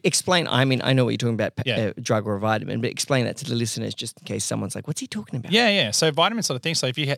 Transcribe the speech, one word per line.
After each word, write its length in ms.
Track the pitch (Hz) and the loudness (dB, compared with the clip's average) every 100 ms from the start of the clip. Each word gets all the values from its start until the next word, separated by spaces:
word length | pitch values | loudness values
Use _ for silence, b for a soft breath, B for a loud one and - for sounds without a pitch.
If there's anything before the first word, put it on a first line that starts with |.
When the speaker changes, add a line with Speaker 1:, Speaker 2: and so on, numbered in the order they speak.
| 175 | 2
Speaker 1:
explain. 420 | - - 180 151 | 0 2 2 4
I 160 | 123 | 4
mean, 160 | 135 131 | 4 2
I 120 | 127 | 4
know 100 | 131 | 4
what 60 | 120 | 4
you're 60 | 113 | 2
talking 160 | 120 | 0
about, 240 | 110 104 - | 0 -2 -2
pa-, 60 | - | -2
Speaker 2:
Yeah. 100 | 110 107 | 0 0
Speaker 1:
uh, 60 | - | -2
drug 240 | 123 110 107 | -2 0 0
or 100 | 101 | 0
a 40 | |
vitamin, 400 | 107 110 95 110 | 0 0 -2 -2
but 100 | 117 | -2
explain 360 | - - 135 110 | -4 0 0 0
that 100 | - | -4
to 80 | 123 | -4
the 100 | 120 | -2
listeners 380 | 113 - 110 | -2 -2 -6
just 240 | - 117 - | -6 -10 -12
in 20 | - | -8
case 200 | 104 - | -6 -2
someone's 280 | 110 104 | -4 -4
like, 140 | 101 - | -6 -8
"What's 140 | - | -8
he 60 | 262 | -8
talking 300 | 214 - 131 | -10 -8 -8
about?" 120 | 117 | 0
Speaker 2:
Yeah, 160 | 208 233 | 2 4
yeah. 240 | 202 113 | 2 2
So 200 | - 160 | 2 2
vitamins 340 | 147 185 233 - | 4 2 0 -2
sort 100 | 127 | -4
of 60 | |
thing. 120 | 165 156 | -2 -2
So 120 | 127 | -2
if 100 | 127 | -2
you 100 | |
ha-, 60 | 139 | -4